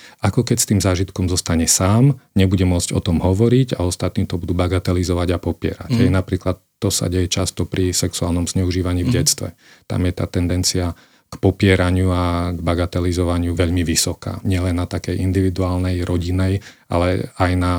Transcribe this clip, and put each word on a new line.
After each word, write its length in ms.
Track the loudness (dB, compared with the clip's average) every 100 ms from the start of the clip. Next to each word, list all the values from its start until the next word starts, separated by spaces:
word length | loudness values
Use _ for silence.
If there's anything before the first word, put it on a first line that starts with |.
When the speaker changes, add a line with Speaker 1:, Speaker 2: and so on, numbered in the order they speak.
| -20 -4
Speaker 1:
ako 220 | -2 0
keď 140 | 0 0
s 100 | 2
tým 120 | 2
zážitkom 480 | 2 0 -2 -2 -2
zostane 320 | 0 0 0
sám, 540 | 2 2 4 4 4 2 -2
nebude 320 | 2 2 4 2
môcť 240 | 0 0
o 80 | -2
tom 220 | 0 0
hovoriť 540 | 2 2 4 4 2 -2
a 80 | -2
ostatní 380 | -2 -4 -2 -4
to 100 | -4
budú 160 | -2
bagatelizovať 760 | -2 0 0 0 0 0 0 0
a 80 | -2
popierať. 480 | -2 -4 -4 -6 -2
Speaker 2:
Mhm. 100 | 2
Speaker 1:
Hej, 120 | 2
napríklad 440 | 2 0 -2 -2 -6 _ _
to 160 | -2
sa 160 | 0 0
deje 180 | 0 0
často 380 | -2 -2 -4
pri 240 | -4 0 0
sexuálnom 540 | 0 -2 -2 -2 0
zneužívaní 560 | 0 -2 0 0 -2 0
v 100 | 0
Speaker 2:
Mhm. 60 | 2
Speaker 1:
detstve. 320 | 2 -2 -6 -12 _ -20 -6
Tam 160 | -2
je 80 | -2
tá 160 | -2 -4
tendencia 640 | -2 0 0 0 -2 -4 -6 _ _ _
k 160 | -2
popieraniu 640 | 0 4 4 4 4 2 2
a 460 | 2 0 0 -2
k 40 | -2
bagatelizovaniu 920 | -2 0 0 -2 -2 0 0 0 0
veľmi 320 | 0 0 0
vysoká. 560 | 0 0 -2 -4 -8 -6
Nielen 360 | -2 0 0 -2
na 80 | -4
takej 320 | -6 -4 -2
individuálnej, 840 | 0 2 0 0 -2 0 0 -2
rodinnej, 560 | -2 -2 0 0 0 -2 -6 -20 -4
ale 480 | 0 0 0 -4
aj 160 | -2 0
na 180 | 0 0